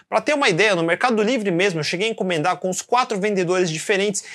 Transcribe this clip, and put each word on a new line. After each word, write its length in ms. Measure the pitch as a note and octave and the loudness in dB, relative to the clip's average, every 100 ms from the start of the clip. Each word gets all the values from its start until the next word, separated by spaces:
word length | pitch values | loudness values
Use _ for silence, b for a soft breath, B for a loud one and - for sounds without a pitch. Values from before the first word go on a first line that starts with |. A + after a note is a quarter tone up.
| B | B
Pra 100 | A3 | -2
ter 140 | B3+ | 0
uma 160 | D4 C4+ | 2 2
ideia, 260 | D#3+ A3 F3 | 4 4 2
no 60 | |
Mercado 400 | E3 E3+ B3+ A3 | 0 0 2 2
Livre 300 | G#3 C4 G3+ | 2 0 0
mesmo 300 | E3+ G3+ E3 | 0 0 0
eu 20 | |
cheguei 240 | D3 F3 A3 | -4 -2 -4
a 40 | |
encomendar 460 | A3 F#3 E3 F3 F3 | -2 -2 0 0 -2
com 140 | F#3 | -4
uns 100 | F3+ | -6
quatro 380 | - A#3+ B3 G#3 | -2 0 0 -2
vendedores 500 | G#3+ G3 E3+ F#3 F3+ | -2 0 0 2 0
diferentes 540 | D#3 - G3 G#3 G3 - | -2 -2 0 0 -4 -8